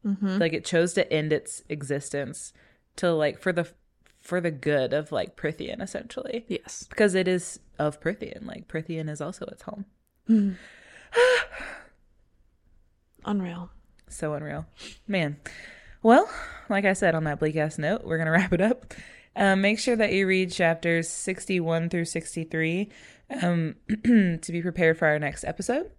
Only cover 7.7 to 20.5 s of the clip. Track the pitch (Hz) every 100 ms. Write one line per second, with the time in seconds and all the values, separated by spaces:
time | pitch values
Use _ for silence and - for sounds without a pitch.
7.7 | - 151 147 160 208 - - - - -
8.7 | 160 165 165 156 151 151 - - - -
9.7 | 202 196 _ _ _ - 220 202 180 -
10.7 | - - - - 466 494 494 - - -
11.7 | - - _ _ _ _ _ _ _ _
12.7 | _ _ _ _ _ - 208 175 175 175
13.7 | - _ _ - - 156 147 151 147 160
14.7 | - - - - 196 151 147 - - -
15.7 | - - - 220 254 427 - - - -
16.7 | 202 196 190 190 160 156 143 156 156 156
17.7 | 156 151 214 - 165 160 165 185 175 208
18.7 | 247 - - - - _ - 196 190 196
19.7 | 214 - 233 214 190 190 185 185